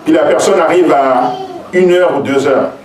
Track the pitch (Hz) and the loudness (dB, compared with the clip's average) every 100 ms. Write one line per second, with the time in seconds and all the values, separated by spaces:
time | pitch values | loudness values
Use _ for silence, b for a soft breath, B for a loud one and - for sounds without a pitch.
0 | - 160 151 - - 147 156 175 156 143 | 0 0 2 0 0 0 2 2 2 2
1 | 135 127 - - - - - 180 185 175 | 2 0 -2 -6 -12 -14 -4 0 2 2
2 | 175 135 113 139 123 131 - - | 2 0 -2 -2 0 0 -2 -8